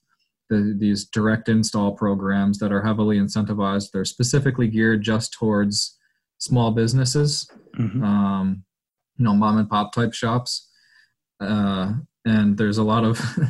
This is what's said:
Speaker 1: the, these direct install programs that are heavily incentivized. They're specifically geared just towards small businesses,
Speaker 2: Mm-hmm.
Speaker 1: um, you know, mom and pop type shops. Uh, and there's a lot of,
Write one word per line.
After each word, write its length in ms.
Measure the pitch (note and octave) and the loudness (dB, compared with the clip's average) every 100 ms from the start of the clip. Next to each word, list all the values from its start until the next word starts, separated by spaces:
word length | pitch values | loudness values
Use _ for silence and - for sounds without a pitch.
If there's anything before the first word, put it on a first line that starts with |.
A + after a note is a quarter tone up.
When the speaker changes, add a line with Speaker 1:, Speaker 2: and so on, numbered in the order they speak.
| _ _ _ _ - | _ _ _ _ -2
Speaker 1:
the, 260 | G#2+ G#2 G2+ | 0 0 0
these 260 | G#2 G2 | 0 0
direct 440 | - A2 G#2+ A2 - | -2 -2 0 0 0
install 420 | A2+ A2 A2 G2+ | 0 0 0 -2
programs 680 | G2+ G#2 G2 F#2+ G2 G2 G2+ | -2 -2 -2 0 0 0 0
that 140 | G#2 | 0
are 100 | G2+ | 0
heavily 360 | A2 G#2+ G#2+ G#2 | 0 0 2 2
incentivized. 720 | G2 A2 G#2 G#2 G2 G2+ G2+ | 0 0 -2 -2 -2 -2 -4
They're 120 | G2 G2 | -6 -6
specifically 600 | - A#2+ C#3+ C#3 B2 A#2 | -2 0 2 0 0 0
geared 360 | A2 A2 A2 | 2 2 2
just 300 | G#2 A2 - | 0 -2 -4
towards 640 | - A2 G#2 G2+ G#2 - - _ _ _ _ | -4 0 2 0 -2 -6 -10 _ _ _ _
small 320 | - B2+ A#2 | -2 0 2
businesses, 800 | A2+ A2+ C3 B2+ D3 D3 C#3+ - - _ - | 2 0 2 0 2 0 -2 -8 -18 _ -6
Speaker 2:
Mm-hmm. 240 | A2 A#2 | -4 -2
Speaker 1:
um, 640 | G#2 G2+ G2+ G2 F#2+ F#2+ - _ _ _ _ - | 0 2 2 0 -2 -4 -10 _ _ _ _ -2
you 80 | |
know, 100 | A#2 | 2
mom 240 | G2+ A2 A2 | 4 4 2
and 100 | G#2 | 0
pop 240 | G#2 G#2 | -2 -2
type 220 | - A2+ | -2 -2
shops. 560 | - A#2+ A#2+ - - - _ _ _ _ _ _ _ | -2 -2 -2 -4 -8 -12 _ _ _ _ _ _ _
Uh, 520 | G2+ G#2 G2+ F#2+ F#2+ A#2 - _ | -4 0 0 -2 -2 -4 -8 _
and 320 | A2+ A2 G#2 G2+ | 0 2 2 2
there's 220 | G#2+ G#2 | 0 0
a 40 | |
lot 220 | G#2+ A2+ | 2 2
of, 160 | A2+ A#2 - - C3+ | 2 0 -4 -2 -2